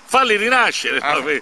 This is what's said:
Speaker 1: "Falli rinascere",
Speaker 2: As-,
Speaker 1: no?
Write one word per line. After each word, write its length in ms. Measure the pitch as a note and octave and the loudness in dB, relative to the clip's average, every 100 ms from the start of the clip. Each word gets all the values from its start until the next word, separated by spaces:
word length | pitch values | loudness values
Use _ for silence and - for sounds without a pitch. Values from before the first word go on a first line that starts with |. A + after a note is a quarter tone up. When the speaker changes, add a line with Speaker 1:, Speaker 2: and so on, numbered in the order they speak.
| - | -2
Speaker 1:
"Falli 300 | B3+ B3+ G#3 | 0 2 0
rinascere", 600 | A3 B3+ G3+ - B2 C3 | 2 2 0 0 -4 -2
Speaker 2:
As-, 200 | C#3 D3 | 0 -2
Speaker 1:
no? 180 | C3+ C#3 | 0 -4